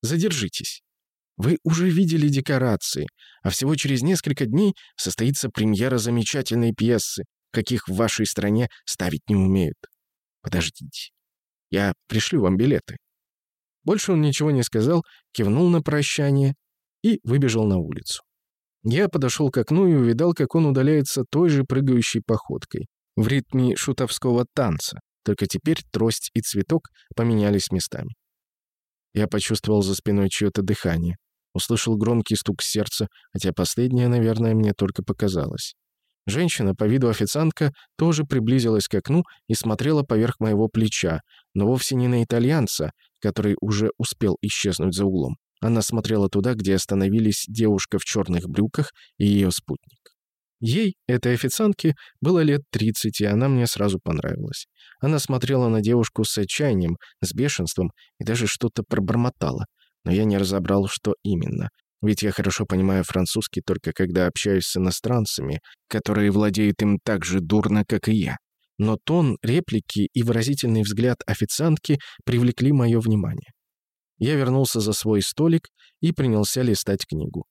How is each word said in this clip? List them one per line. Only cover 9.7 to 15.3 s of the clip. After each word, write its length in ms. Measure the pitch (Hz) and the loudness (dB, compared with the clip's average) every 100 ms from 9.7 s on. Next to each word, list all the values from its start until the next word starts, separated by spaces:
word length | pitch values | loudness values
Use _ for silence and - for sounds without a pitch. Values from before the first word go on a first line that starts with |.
| - - _ _ _ _ _ | -4 -20 _ _ _ _ _
Подождите. 720 | - 90 80 - - - - _ _ _ _ _ _ | -6 -4 -4 -8 -18 -16 -18 _ _ _ _ _ _
Я 240 | 92 101 90 _ | -2 -2 -4 _
пришлю 340 | 110 - 170 | -4 0 0
вам 160 | 92 95 | 2 2
билеты. 400 | 127 107 - - _ _ _ _ _ _ _ _ | 2 0 -4 -20 _ _ _ _ _ _ _ _
Больше 300 | 147 202 - | -2 -2 2
он 80 | 175 | 2
ничего 300 | 151 139 151 | 2 2 0
не 120 | 139 | 0
сказал, 400 | 120 113 117 170 - _ _ | 0 0 2 2 -2 _ _